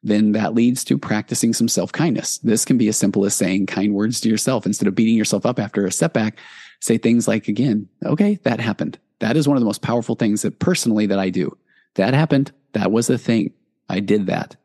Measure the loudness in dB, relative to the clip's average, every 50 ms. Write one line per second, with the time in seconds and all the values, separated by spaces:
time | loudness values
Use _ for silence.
0 | -2 0 0 2 2 2 2 0 0 0 2 2 2 2 2 -2 0 -2 -2 -2
1 | 0 -2 -4 -4 -2 -4 -4 -2 0 0 0 0 0 0 0 -2 -2 -4 -2 -2
2 | 0 0 0 -2 -4 -6 -8 -4 0 0 0 0 2 2 2 2 2 2 0 0
3 | 0 0 2 2 0 0 0 0 0 0 0 0 -2 -2 -2 -2 0 0 0 0
4 | -2 -2 -2 -2 0 0 0 0 0 -2 -2 -2 -2 -4 -4 0 -2 -2 2 2
5 | 2 2 4 2 2 0 -2 0 0 -2 -2 -2 -4 -4 -2 -2 -2 -2 0 0
6 | -2 0 2 0 0 0 -4 -8 -20 -20 -20 -20 -20 -20 -18 _ 0 0 0 2
7 | 4 4 4 4 2 2 0 -2 -2 -4 -2 0 0 0 0 0 -2 -6 _ _
8 | -4 -2 0 2 2 2 2 0 _ -2 -2 0 -2 -4 -4 -4 -6 -8 -8 -12
9 | _ _ _ _ -4 0 0 2 2 2 2 2 2 0 -2 -2 -4 -2 -2 -2
10 | -2 -4 -4 -2 0 0 0 -2 -2 -6 -4 _ 0 0 0 0 0 0 0 2
11 | 0 0 0 0 0 -2 -2 -2 -4 -4 -6 _ _ _ _ _ _ _ _ 0
12 | 0 2 2 2 2 2 2 0 0 -2 _ _ _ _ _ -2 -2 0 0 0
13 | 2 2 0 -2 0 0 0 0 0 -2 -6 _ _ _ _ _ _ _ -6 -4
14 | 0 0 0 0 0 -2 -4 -4 -6 -10 -14 _